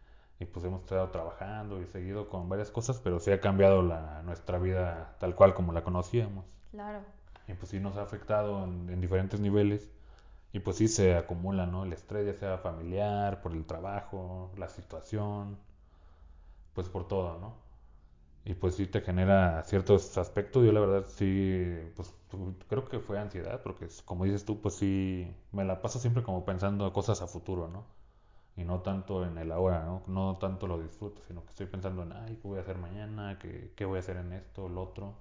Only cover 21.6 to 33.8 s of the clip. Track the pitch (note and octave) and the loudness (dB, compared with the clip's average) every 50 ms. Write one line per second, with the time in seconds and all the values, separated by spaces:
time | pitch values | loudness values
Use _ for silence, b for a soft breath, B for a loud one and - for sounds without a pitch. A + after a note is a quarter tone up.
21.6 | F2+ F2 F2 E2 D#2+ E2 E2 - F2+ - - - - - - F#2 F#2 F#2+ F#2+ F#2 | 0 -2 -4 -6 -8 -12 -12 -12 -12 -12 -14 -20 -18 -14 -10 -8 -8 -8 -8 -10
22.6 | - - G#2+ G2+ - - - A2 G2 - G#2 G2+ G#2 G2+ - F2+ E2 E2+ A#2+ C3+ | -8 -4 -4 -4 -4 -4 -6 -8 -6 -4 -4 -4 -4 -6 -8 -8 -8 -6 -8 -8
23.6 | - G2 F#2 - F#2 E2+ - - - - F#2+ F2 F#2 G2 G2+ G2+ G2 - G#2+ G#2+ | -8 -8 -10 -10 -10 -14 -14 -14 -10 -8 -2 0 2 2 2 2 0 -2 -4 -2
24.6 | - G#2 - - G2+ G2 G2 G2 F#2+ F#2+ F#2 F2+ F2+ F2 - - - - - G2+ | -2 -4 -2 0 0 2 2 2 2 0 -2 -4 -6 -8 -10 -14 -16 -8 -4 -2
25.6 | G2 F#2+ F#2+ - - A2+ - B2 A#2+ A#2+ A#2 A#2+ A2+ - F#2 F2+ F2 - F#2+ F2+ | -2 0 -2 -2 -2 -4 -4 0 0 2 2 2 0 0 -2 -4 -2 -2 -2 0
26.6 | F#2+ G2+ G2+ G2+ G2+ F#2+ F#2+ G#2 F#2+ - G#2 - F2+ E2+ - F2+ - - F#2+ F2+ | 0 0 0 0 0 0 0 0 2 2 0 0 -2 -8 -10 -10 -6 -6 -4 -4
27.6 | E2+ D#2+ F2 G2 A2+ - - b b b b b b b b b b b b F#2 | -4 -6 -8 -12 -14 -16 -18 b b b b b b b b b b b b -8
28.6 | F2 E2+ F2+ F2+ F#2 G2+ G2 F#2+ F#2 - G2 F#2 F2+ F2 E2 E2 D#2+ D#2+ D#2+ E2+ | -4 -2 -2 -2 -2 -2 -2 -2 -2 -2 -2 -2 -2 -2 -4 -4 -4 -4 0 2
29.6 | F#2 F#2 F2+ E2 D#2+ E2 F2+ F#2 - F#2+ F#2 F#2+ F#2+ F#2+ F#2 F#2+ G2 F#2+ F#2+ F#2 | 2 4 4 2 0 -2 -6 -6 -6 -4 -2 0 0 0 0 -2 -2 -4 -4 -4
30.6 | G2+ F#2 F2 E2 D#2+ D#2+ - - G#2+ G2+ G#2 - - - F2+ E2+ - - - - | -4 -4 -4 -4 -6 -8 -10 -10 -10 -12 -12 -12 -16 -14 -14 -14 -14 -14 -12 -10
31.6 | G2 F#2 - F#2+ F#2 F#2+ F#2 F#2 F2 E2+ F#2 G#2+ A2+ A2 A2+ A2 - G2 G2 F#2+ | -10 -8 -8 -6 -6 -4 -4 -6 -6 -8 -10 -10 -10 -10 -12 -10 -10 -8 -8 -6
32.6 | F2 F#2 F#2 F#2 F2+ - G2 G2+ G#2+ G#2+ G#2+ G#2+ G2+ G2+ G2 F#2+ - F#2+ - F2 | -6 -6 -6 -8 -8 -10 -10 -10 -10 -10 -8 -8 -8 -8 -8 -10 -10 -12 -12 -12
33.6 | - - - - | -14 -12 -8 -6